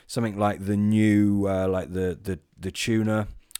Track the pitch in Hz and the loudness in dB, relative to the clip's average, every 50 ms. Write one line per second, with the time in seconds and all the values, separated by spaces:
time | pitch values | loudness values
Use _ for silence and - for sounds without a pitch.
0 | _ - - 123 117 110 98 101 104 104 92 90 98 98 104 101 104 107 107 107 | _ -8 -4 -4 -4 -4 -2 0 0 0 0 -2 -4 -2 0 2 2 2 4 4
1 | 107 107 104 104 104 101 101 101 98 95 95 95 95 95 92 92 82 76 90 92 | 4 6 6 6 4 4 2 2 0 0 0 0 0 0 0 -2 -4 -4 -4 -4
2 | 92 90 82 - 101 98 92 78 _ _ _ - 90 95 - - - 120 110 110 | -2 -4 -4 -6 -6 -8 -8 -8 _ _ _ -12 -12 -10 -8 -6 -2 0 0 0
3 | 107 110 107 110 104 - - - _ _ - | 0 0 0 -2 -2 -4 -10 -18 _ _ -16